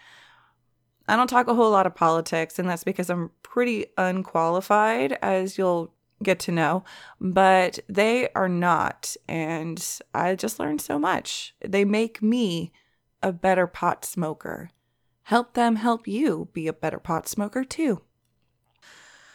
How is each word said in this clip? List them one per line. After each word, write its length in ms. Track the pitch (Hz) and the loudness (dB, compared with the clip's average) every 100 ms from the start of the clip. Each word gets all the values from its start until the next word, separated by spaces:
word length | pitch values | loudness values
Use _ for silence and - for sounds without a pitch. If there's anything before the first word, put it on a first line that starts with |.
| - - - _ _ _ _ _ _ _ - | -20 -20 -20 _ _ _ _ _ _ _ -2
I 80 | 220 | 2
don't 100 | 247 | 4
talk 220 | 254 247 | 2 4
a 60 | 233 | 4
whole 160 | 220 | 6
lot 140 | 202 185 | 6 2
of 80 | - | 2
politics, 640 | 165 165 165 165 160 - | 2 2 0 -2 -2 -4
and 100 | 180 | -4
that's 140 | 170 | -2
because 260 | - 196 180 | -4 -4 -2
I'm 220 | 175 170 - | -4 -4 -10
pretty 440 | - 240 247 214 - - | -6 0 0 0 -4 -2
unqualified, 1200 | 185 185 185 170 165 180 190 208 214 233 269 - | 0 -2 -2 0 0 0 2 2 4 2 -2 -2
as 380 | 196 190 190 - | -2 0 -2 -2
you'll 340 | 185 170 165 _ _ _ | 0 0 -4 _ _ _
get 160 | 196 180 | 0 0
to 120 | - | 0
know. 320 | 170 151 185 - - - - | 0 2 0 -4 -16 -20 -8
But 600 | 185 185 190 185 185 - - | 0 4 6 6 4 -2 -6
they 400 | 196 214 247 247 - | 0 2 2 0 0
are 120 | 185 | 0
not, 680 | 175 175 160 - - - - - | 0 2 2 0 -4 -10 -12 -8
and 580 | 165 156 160 165 165 - - - | -6 -4 -6 -6 -8 -10 -10 -8
I 220 | - 175 185 | -2 -2 -2
just 240 | 220 - | -4 -4
learned 220 | 294 302 | -4 -4
so 180 | - 294 | -4 -2
much. 520 | 330 349 - - - - - | 0 -2 -4 -10 -12 -14 -4
They 180 | 196 | 0
make 380 | 202 214 226 226 | 2 2 -2 -2
me 500 | 214 247 214 165 165 - _ _ _ _ | 0 2 0 -2 -8 -14 _ _ _ _
a 80 | 190 | -4
better 340 | 175 190 185 175 | 0 2 2 2
pot 380 | - 175 - | 0 -4 -2
smoker. 640 | - 185 160 151 - - 170 _ _ _ _ _ | -6 -4 -4 -6 -10 -12 -14 _ _ _ _ _
Help 300 | - 233 240 | 0 0 2
them 220 | 247 233 220 | 0 2 2
help 320 | 233 233 - | 0 -2 -2
you 400 | 208 294 156 - | -2 0 -2 -6
be 140 | 170 160 | -6 -6
a 60 | |
better 260 | - 160 - | -4 -6 -6
pot 300 | - 160 - | -4 -4 -4
smoker, 340 | - 208 254 | -6 -4 -4
too. 380 | 262 - 311 180 - _ _ _ _ _ _ _ _ - - - - | -6 -2 -2 -2 -6 _ _ _ _ _ _ _ _ -20 -20 -20 -20